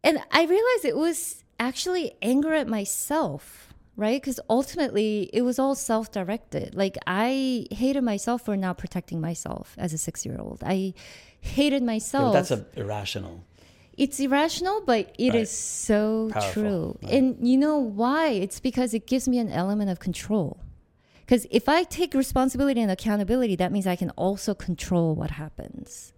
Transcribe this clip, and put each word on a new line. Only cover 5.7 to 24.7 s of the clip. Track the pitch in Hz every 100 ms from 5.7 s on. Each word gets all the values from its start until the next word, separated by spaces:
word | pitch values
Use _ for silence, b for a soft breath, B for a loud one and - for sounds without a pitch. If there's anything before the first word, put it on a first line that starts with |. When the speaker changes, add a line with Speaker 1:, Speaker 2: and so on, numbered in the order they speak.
Speaker 1:
self-directed. | 269 - 220 220 202 180 226 - - -
Like, | - 196 - -
I | 185 240 269 262 247 -
hated | 208 254 277
myself | 247 202 - 240 -
for | 196
not | 185 175
protecting | - 185 - 165
myself | 160 165 - - - -
as | 180
a | 156
six-year-old. | - - - - - -
I | - 190 190 - B B B B
hated | - - 294 277
Speaker 2:
Yeah, | 240
but |
Speaker 1:
myself. | 220 - 269 262
Speaker 2:
that's | 202 180
a, | 117 95 -
irrational. | 104 104 101 101 90 85 - b b b b -
Speaker 1:
It's | 277 -
irrational, | 269 285 320 - 359 427 370
but | 226 - -
it | 247
Speaker 2:
Right. | 233
Speaker 1:
is | 214
so | - - - - 208 214 220 220
Speaker 2:
Powerful. | 214 196 202
Speaker 1:
true. | 208 185 160 -
Speaker 2:
Right. | -
Speaker 1:
And | 269 262 - 240
you | 262
know | 294 302
why? | 240 202 240 294 320
It's | 208 196 -
because | 254 240 254
it | 214 -
gives | 254 254
me | 247
an | 220
element | - 185 208 202
of | 180
control. | - 170 - 214 156 - - - _ b b b -
'Cause | 247 -
if | - -
I | 320
take | 349 - 339
responsibility | 269 269 262 262 247 277 240
and | 214
accountability, | 190 220 208 190 247 240 180
that | 180
means | 202 185
I | 180
can | 175
also | - 185 202 -
control | 196 -